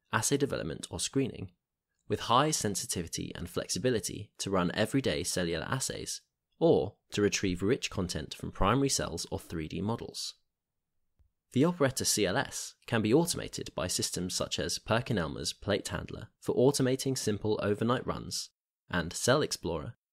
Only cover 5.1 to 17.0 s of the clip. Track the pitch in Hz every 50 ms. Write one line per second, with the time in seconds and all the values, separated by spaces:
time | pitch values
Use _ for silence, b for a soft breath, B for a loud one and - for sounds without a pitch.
5.1 | 80 71 85 - - 87 90 85 82 80 - - - 131 - - 107 - 80 -
6.1 | - - - _ _ _ _ _ _ _ - 170 143 87 69 - - _ _ _
7.1 | - - 104 101 92 - - 98 90 87 98 98 127 - - - - - 92 87
8.1 | - 80 73 - - - - 85 - - 92 95 113 135 139 139 - - - -
9.1 | - 87 - - - - - - - 82 78 78 - 87 92 104 117 - - -
10.1 | - - - - - _ _ _ _ _ _ _ _ _ _ _ _ _ _ _
11.1 | _ _ _ _ _ _ _ _ - 123 135 175 175 175 143 131 123 - 95 -
12.1 | - - 104 87 92 131 - - - - - - - _ _ - - 117 101 107
13.1 | 113 156 170 170 - - - - - - - - - - - 180 - - - -
14.1 | - - - - - - - - - - 143 151 - - - - 113 113 113 -
15.1 | 113 98 85 - - 57 73 87 - - - - 101 - - - 101 - 82 -
16.1 | - - - - _ _ - - - - 120 135 143 - 135 123 131 131